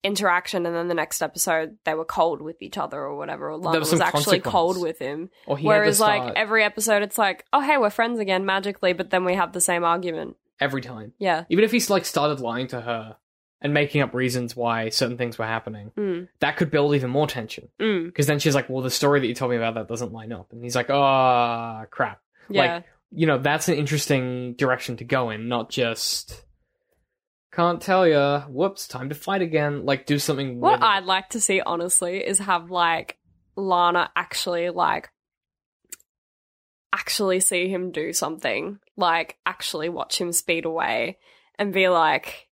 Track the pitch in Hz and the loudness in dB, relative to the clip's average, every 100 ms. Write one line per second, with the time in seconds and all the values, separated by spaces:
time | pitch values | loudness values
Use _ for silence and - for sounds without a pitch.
0 | 196 202 202 175 - 190 170 170 175 170 | -2 0 2 2 0 -4 -2 -2 -2 -2
1 | 156 - 156 165 - 160 160 - - 156 | -2 -2 -4 -2 0 0 -2 -6 -4 -4
2 | 160 - 170 147 151 165 - 202 143 143 | -4 0 0 0 -8 -14 -12 -8 -6 -6
3 | 139 143 151 151 147 156 170 160 156 165 | -8 -8 -8 -8 -8 -6 -2 0 2 2
4 | 175 147 147 185 127 180 170 185 170 165 | 2 2 2 2 2 2 2 0 -4 -4
5 | 135 147 180 _ - 139 165 214 208 139 | -8 -8 -10 _ -6 -2 4 4 6 4
6 | 214 - 123 - 214 220 208 208 214 208 | 4 2 0 -2 2 4 2 0 2 2
7 | 208 - 202 185 - 277 277 294 208 - | 2 2 0 0 0 0 4 4 4 2
8 | 233 240 202 185 196 190 196 196 185 180 | 0 0 0 0 2 0 -2 0 0 0
9 | 185 185 180 185 175 180 175 175 170 170 | 0 2 2 2 0 0 0 2 2 0
10 | 180 160 147 - _ _ 139 135 123 117 | -2 -6 -8 -14 _ _ -2 -2 -8 -14
11 | 110 _ 196 165 170 170 220 233 - 196 | -16 _ 0 0 2 4 4 2 2 0
12 | - - 147 143 120 117 127 123 117 117 | 0 0 0 0 -4 -4 -6 -8 -6 -6
13 | 110 110 _ _ _ _ 143 147 147 151 | -8 -18 _ _ _ _ 0 2 2 2
14 | 135 123 127 123 120 123 117 113 113 - | 0 0 -2 -2 -4 -2 -2 0 -2 -2
15 | 123 120 120 113 110 113 120 107 104 - | -2 -2 -6 -4 -4 -4 -6 -14 -12 -6
16 | 202 175 180 _ 139 - 160 151 147 143 | -4 -4 -8 _ -2 0 0 2 4 2
17 | 127 135 151 127 110 - - _ 220 190 | 2 0 0 -2 -8 -12 -16 _ -2 0
18 | 170 - 143 147 160 139 - 131 131 - | -4 -2 0 2 2 2 0 -4 -2 0
19 | 147 143 123 120 127 120 113 113 107 117 | 4 4 2 -2 -2 0 -2 -4 -6 -6
20 | 117 113 110 107 - 117 120 123 - 139 | -8 -10 -12 -14 -14 -16 -4 -4 0 4
21 | 139 135 131 123 120 117 117 110 110 - | 4 6 6 4 2 -2 -6 -10 -14 -4
22 | 117 101 _ _ _ 196 180 170 - _ | -4 -4 _ _ _ 2 2 0 -10 _
23 | _ - 160 135 139 151 160 151 143 151 | _ 0 2 2 2 0 0 0 0 -2
24 | - 139 127 123 123 123 135 123 - 117 | 2 0 0 -4 -8 -2 0 0 -2 -10
25 | 123 135 120 107 117 120 110 - 117 113 | -2 -2 0 -4 -4 -4 -4 -2 -2 -2
26 | - - - - _ _ _ _ _ _ | -4 -6 -8 -18 _ _ _ _ _ _
27 | _ _ _ _ _ - 170 170 - 190 | _ _ _ _ _ -2 0 0 2 4
28 | 180 147 143 143 143 131 190 196 - 127 | 6 6 4 0 -4 -2 -2 -2 -12 -8
29 | 135 147 - 196 170 156 147 143 139 135 | -8 -8 -4 -2 0 0 0 -2 -2 -2
30 | - 147 - 135 135 120 320 480 233 196 | 0 0 0 -2 -4 0 2 4 4 2
31 | 185 190 196 233 208 190 - 170 175 - | 0 -2 -2 -4 0 0 0 -2 0 0
32 | 175 190 - 196 202 175 170 180 170 165 | 0 -4 -2 -2 0 -2 0 0 2 0
33 | - - _ _ _ - 190 180 175 175 | -4 -16 _ _ _ -6 2 4 6 4
34 | - - 175 - - 175 175 175 165 - | 0 -2 -4 -6 -4 -2 -2 0 0 0
35 | - _ _ _ _ _ _ _ _ - | -6 _ _ _ _ _ _ _ _ -20
36 | _ _ _ _ _ _ _ _ _ 190 | _ _ _ _ _ _ _ _ _ -8
37 | - - 196 185 185 180 185 190 180 175 | -4 -2 0 2 0 0 -2 -4 -6 -6
38 | 165 165 151 160 127 107 170 202 _ - | -4 -4 -4 -4 -4 -4 -6 -12 _ -2
39 | 175 165 160 - - - - 160 160 175 | 0 0 -2 -6 -6 -6 -8 -6 -6 -6
40 | - - 175 170 - 165 165 160 147 113 | -6 -4 -2 -2 0 -2 -2 -2 -2 0
41 | 117 196 _ _ _ - 202 190 185 175 | -4 -8 _ _ _ -6 -2 2 4 4
42 | 160 143 - - _ | 4 2 -2 -16 _